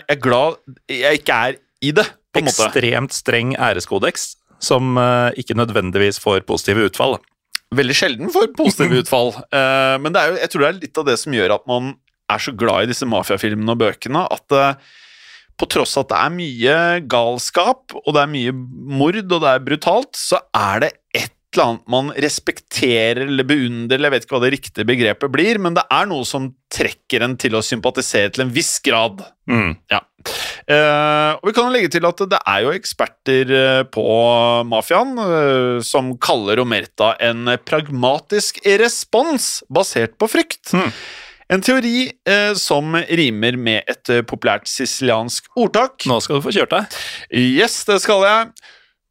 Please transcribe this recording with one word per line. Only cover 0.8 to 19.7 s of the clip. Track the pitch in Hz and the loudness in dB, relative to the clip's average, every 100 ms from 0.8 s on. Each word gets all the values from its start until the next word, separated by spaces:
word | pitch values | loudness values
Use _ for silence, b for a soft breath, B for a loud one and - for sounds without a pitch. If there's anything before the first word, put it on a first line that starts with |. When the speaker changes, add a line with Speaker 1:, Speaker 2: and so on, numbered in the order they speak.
| - | -12
Speaker 1:
jeg | 131 135 151 | -2 0 0
ikke | - 120 123 | 2 0 0
er | 139 _ - | -4 _ -6
i | 143 | 0
det, | 165 226 - _ | 2 0 -6 _
på | - | -2
en | 147 | -2
måte. | - 107 | 0 0
Speaker 2:
Ekstremt | - 120 123 135 | 2 0 0 -2
streng | - - 117 123 135 | -6 -2 0 0 -2
æreskodeks, | 120 90 - 98 135 - - - _ - | 0 -2 -2 -2 -2 -2 -12 -14 _ -10
som, | - 131 131 123 | 0 2 2 2
eh, | 123 123 120 131 | 2 2 0 -2
ikke | - 110 | -4 -2
nødvendigvis | 117 104 92 95 101 - | 0 0 0 2 2 2
får | 107 95 - | 0 0 0
positive | - - 104 101 | -4 0 2 0
utfall. | - 131 113 _ _ _ - - | 0 -2 -2 _ _ _ -16 -4
Speaker 1:
Veldig | 123 127 139 | 0 0 0
sjelden | 180 117 196 | -2 -2 -2
får | 359 - 262 | 0 0 2
positive | 254 - 131 123 | 0 2 0 0
Speaker 2:
<laughs> | |
Speaker 1:
utfall. | - 127 120 127 - | 2 0 0 -4 -4
Eh, | 139 131 135 135 135 | 0 2 2 2 0
men | 156 | 0
det | 180 | 0
er | 156 | 2
jo, | 180 | 0
jeg | 165 | -2
tror | 165 | 0
det | 143 | 0
er | 185 | 0
litt | 151 160 | -6 -2
av | 143 | 0
det | 117 | 0
som | 156 | 0
gjør | 120 95 104 | 0 2 0
at | 131 | 0
man | 123 131 - _ _ - | -2 -4 -12 _ _ -4
er | 107 | -4
så | - 107 | -4 -2
glad | 117 95 | 0 2
i | 117 | 0
disse | 117 127 | -2 -2
mafiafilmene | 107 - 101 110 107 107 | -2 0 -2 0 -2 -2
og | 117 | 2
bøkene, | 107 - 117 151 185 | 0 0 -4 -2 -2
at, | - - | -4 0
eh, | 139 139 139 B B B B B B B - | 2 2 -2 B B B B B B B -8
på | - | -2
tross | - 131 139 | 0 0 -2
at | - | 0
det | 85 | 0
er | 139 | 0
mye | 175 165 120 120 165 170 175 131 | -2 -8 0 2 4 2 0 0
galskap, | 120 117 123 - 170 202 262 - - - | 0 0 -2 -2 0 0 -2 -6 -8 0
og | |
det | 147 | 2
er | 143 | 0
mye | 143 123 | -2 -4
mord, | 131 123 120 131 135 151 214 185 | -6 -10 -14 -6 0 0 0 -2
og | 175 | 0
det | 147 | 2
er | 131 | 2
brutalt, | 131 | 0